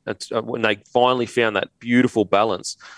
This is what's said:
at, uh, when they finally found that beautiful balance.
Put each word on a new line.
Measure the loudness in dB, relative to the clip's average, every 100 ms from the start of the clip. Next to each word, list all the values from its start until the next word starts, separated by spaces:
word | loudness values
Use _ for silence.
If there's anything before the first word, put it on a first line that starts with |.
| -12
at, | -12 -6 -6
uh, |
when | -6 -2
they | -2 -2 _
finally | 2 2 2 -2
found | 0 0 0
that | -4 _
beautiful | 0 2 2 2 2
balance. | 2 2 -2 -8 -14 -18